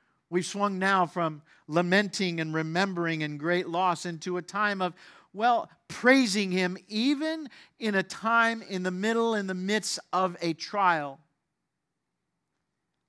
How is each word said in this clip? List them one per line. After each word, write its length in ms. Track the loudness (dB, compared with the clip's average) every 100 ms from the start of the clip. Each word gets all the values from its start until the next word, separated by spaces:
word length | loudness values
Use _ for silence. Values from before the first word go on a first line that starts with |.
| _ _ _
We've 160 | -2 -2
swung 320 | -2 -2 0
now 300 | 2 2 2
from 340 | 0 -4 -4 -14 _ -2
lamenting 720 | 0 4 4 2 0 -2 -2
and 140 | -2
remembering 680 | -2 -2 0 0 0 -2 -2
and 160 | -4 -4
great 280 | 0 0 0
loss 380 | 0 0 0 -4
into 320 | -8 -6 -6
a 40 |
time 380 | -6 -2 -2 0
of, 100 | -2 -4 -16 -20 _
well, 360 | -2 2 2 0 _ -16
praising 640 | 0 6 6 6 2 0
him 260 | 0 0 -2 -8
even 640 | -2 0 0 -2 -6 -8 -16 -20 _
in 160 | -2 0
a 80 |
time 580 | -2 -4 0 2 2 0
in 220 | -6 -4
the 80 | -4
middle, 420 | -2 0 0 0
in 140 | 0 -2
the 80 | -4
midst 440 | -2 -2 -2 -6 -4
of 240 | 0 0 -2
a 120 | -4
trial. 680 | -4 -6 0 2 2 -2 -10 _ _ _ _ _ _ _ _ _ _ _ _ _ _ _ _ _ _